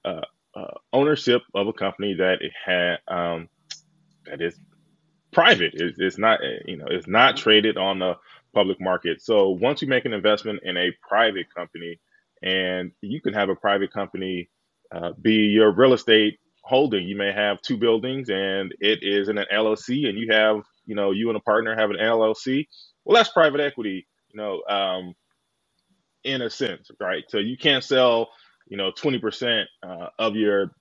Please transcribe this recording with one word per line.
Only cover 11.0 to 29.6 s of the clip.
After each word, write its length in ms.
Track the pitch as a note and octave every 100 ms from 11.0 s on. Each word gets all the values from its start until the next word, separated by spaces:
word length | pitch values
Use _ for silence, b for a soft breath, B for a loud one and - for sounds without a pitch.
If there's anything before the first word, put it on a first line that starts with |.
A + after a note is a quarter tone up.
| -
private 400 | G#2 A2+ F#2+ E2
company, 460 | F2 E2+ E2 E2+ E2+ _ _ _ _
and 500 | F#2+ F#2+ F#2 F#2 F2+ _
you 180 | G2+ D3+
can 140 | B2+
have 160 | G#2 G2
a 40 |
private 380 | F#2 G#2 G2 G2
company, 560 | G#2+ G2 F#2+ F#2+ F2+ F2 _ _ _ _
uh, 180 | E2+ E2+ -
be 280 | A2 A2 G#2
your 240 | G#2+ G#2+
real 200 | F#2+ C3
estate 460 | A#2+ - A2 G#2+ - _ _
holding. 440 | - C3 C#3+ G2+ F2+
You 100 | G2+
may 160 | G2+
have 280 | G2+ G#2 G2
two 160 | - A#2+
buildings, 540 | A#2 A2+ B2+ C3+ A#2+
and 440 | G2 G2 G2 F#2+ -
it 200 | G2+ G#2+
is 260 | G2 G2+ G2
in 80 | G#2
an 100 | G2
L 180 | G2+ A2
L 80 | G#2+
C, 300 | - C3 C3+
and 120 | G2+
you 140 | A2+
have, 300 | A2 A2 G#2+ - _ -
you 80 |
know, 160 | G#2 G2
you 180 | F#2+ A#2
and 80 | G#2+
a 40 |
partner 360 | - G#2+ A2+ A2
have 140 | G#2+
an 100 | G2+
L 240 | A2 A2+
L 100 | A2
C. 340 | G#2+ C3 C3+ D3+ B B _
Well, 120 | - A#3
that's 140 | A3
private 300 | F3+ D#3 C#3+
equity, 460 | C#3+ B2+ G#2+ F#2+ _ _ _
you 100 | G#2+
know, 220 | G#2+ F#2 -
um, 460 | G2+ G2 F#2 F2+ - _ _ _ _ _ _ _ _ _ _
in 160 | C3+ C3+
a 60 | A#2
sense, 420 | - B2 E2+ _ -
right? 260 | F#2 F2 -
So 100 | G#2+
you 180 | G#2 B2+
can't 260 | D#3 C3
sell, 460 | - C3 B2+ A#2 A#2 b b b _
you 80 | G2
know, 140 | F#2+
twenty 280 | - D3+ B2
percent, 500 | G#2+ - A#2+ A2+